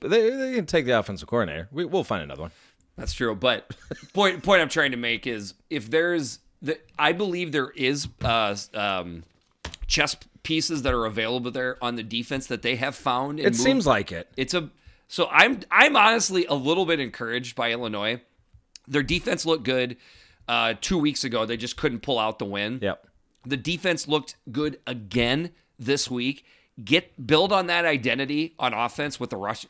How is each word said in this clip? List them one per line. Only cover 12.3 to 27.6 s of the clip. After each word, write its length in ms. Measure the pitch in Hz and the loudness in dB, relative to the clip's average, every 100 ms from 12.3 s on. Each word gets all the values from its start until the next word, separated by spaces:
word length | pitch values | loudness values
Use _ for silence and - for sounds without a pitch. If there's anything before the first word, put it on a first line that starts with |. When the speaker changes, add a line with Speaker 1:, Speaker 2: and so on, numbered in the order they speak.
| 135 131 | -6 -4
Speaker 2:
that 160 | 117 | -2
they 140 | 120 123 | -2 0
have 180 | 135 | -2
found 440 | 135 143 123 139 151 | -2 0 0 -2 2
and 60 | 196 | 2
Speaker 1:
It 20 | |
Speaker 2:
moved. 60 | 117 | 4
Speaker 1:
seems 260 | 262 269 160 | 4 4 4
like 240 | 110 98 | 2 0
it. 160 | 85 - - | -8 -8 -6
Speaker 2:
It's 180 | 131 | -2
a, 160 | 180 151 _ - _ _ | -2 -4 _ -20 _ _
so 180 | - 165 | -2 4
I'm, 280 | 147 214 233 - | 6 6 4 0
I'm 240 | 190 294 277 | 6 6 8
honestly 500 | 214 226 - 185 175 | 6 4 2 0 0
a 80 | |
little 320 | 143 131 175 170 | 0 2 2 2
bit 140 | 160 | 0
encouraged 560 | 123 - 117 123 123 - | -2 -6 -4 -4 -4 -4
by 160 | 117 | -2
Illinois. 480 | 117 117 104 107 123 - _ _ - _ - - | -2 -4 -2 -2 -4 -8 _ _ -20 _ -20 -2
Their 160 | 143 | 0
defense 420 | 135 175 233 175 | 2 0 0 -2
looked 200 | 160 160 | 0 0
good, 320 | 123 127 123 120 - - - _ - | 0 0 0 -6 -18 -20 -20 _ -2
uh, 260 | 120 113 107 | 0 0 -2
two 160 | - 185 | -2 0
weeks 260 | 147 131 | 2 0
ago. 200 | 135 113 | -2 -2
They 140 | 110 117 | -2 -4
just 180 | 120 - | -6 -4
couldn't 240 | 151 117 | -2 -2
pull 180 | - 120 | -2 0
out 200 | 110 107 | 0 -2
the 60 | 101 | -6
win. 320 | 101 104 127 | -4 -4 -2
Speaker 1:
Yep. 260 | 101 - _ _ _ _ 123 | -2 -4 _ _ _ _ -6
Speaker 2:
The 100 | 139 | -4
defense 500 | 135 175 185 165 - | -4 -2 0 -2 0
looked 280 | 151 - - - | -2 -2 -14 -8
good 280 | 117 151 - - | -4 -4 -4 -10
again 640 | 123 101 120 120 139 170 - _ _ | -10 -4 0 2 0 -2 -10 _ _
this 320 | 120 139 - | 0 0 0
week. 340 | 123 123 143 _ _ _ - | -2 -2 -4 _ _ _ -16
Get, 440 | 107 160 - - 120 | 2 2 2 -12 2
build 260 | 156 190 | 4 4
on 140 | 196 | 2